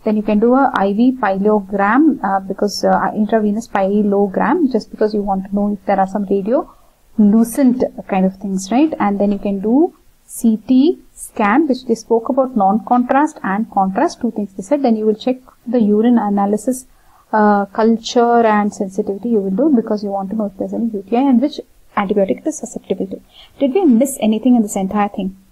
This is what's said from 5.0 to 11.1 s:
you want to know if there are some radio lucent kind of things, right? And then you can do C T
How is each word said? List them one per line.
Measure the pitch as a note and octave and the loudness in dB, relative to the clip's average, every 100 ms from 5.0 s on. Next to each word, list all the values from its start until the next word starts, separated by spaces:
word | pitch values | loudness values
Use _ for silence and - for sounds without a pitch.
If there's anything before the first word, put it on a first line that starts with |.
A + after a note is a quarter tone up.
| G#3+ | -2
you | G#3+ | -2
want | G3+ F#3+ F#3+ | -2 -4 -2
to | G3+ | -2
know | G#3 | -2
if | G#3 - | -4 -2
there | G3 | -2
are | F#3+ | 0
some | G#3+ F#3+ | -2 -2
radio | G3 G3 C#4 - _ _ _ _ - | -2 0 -2 -2 _ _ _ _ 2
lucent | G#3 A3 A#3 C#4+ C4 - - - - | 4 4 2 2 2 2 -4 -6 -4
kind | G3 F#3+ | 0 0
of | F#3+ | -2
things, | G3 F#3+ - | -6 -6 -2
right? | A#3 D#4 - | 0 0 0
And | G#3 G3 | -2 0
then | G3+ | -2
you | G3+ | -2
can | G#3 G3 | -4 -4
do | G#3+ B3+ F4+ _ _ _ _ | 0 2 2 _ _ _ _
C | - A3+ A3 | -2 0 0
T | - B3+ D4 F#4+ - | 2 4 4 0 -10